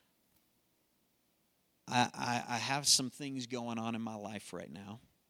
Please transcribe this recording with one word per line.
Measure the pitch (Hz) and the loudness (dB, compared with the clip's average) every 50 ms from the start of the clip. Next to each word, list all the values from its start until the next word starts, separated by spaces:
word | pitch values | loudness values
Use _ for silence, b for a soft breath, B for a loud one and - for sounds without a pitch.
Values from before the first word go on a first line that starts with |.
| B B B B _ _ _ _ _ _ _ _ _ _ _ _ _ _ _ _ _ _ _ _ _ _ _ _ _ _ _ _ _ _ _ _ - - | B B B B _ _ _ _ _ _ _ _ _ _ _ _ _ _ _ _ _ _ _ _ _ _ _ _ _ _ _ _ _ _ _ _ -4 2
"I, | - 123 120 - - | 4 6 6 4 2
I, | - 131 123 120 120 - - 120 | -2 0 2 2 2 0 0 0
I | 113 | 0
have | 110 120 139 147 143 | 0 2 0 2 6
some | - - - 131 123 | 6 6 6 6 2
things | - - 147 139 135 131 123 | -4 -6 -8 -6 -6 -6 -6
going | 117 127 120 117 120 117 113 | -4 -4 -4 -4 -2 -2 -2
on | 113 117 117 | -2 -2 -2
in | 113 113 | -2 -4
my | 110 110 | -4 -6
life | 107 104 101 110 101 - - - | -6 -8 -8 -8 -8 -10 -8 -8
right | 87 92 - | -8 -8 -8
now | 71 98 101 104 107 123 - - _ _ _ | -10 -12 -10 -12 -12 -14 -16 -20 _ _ _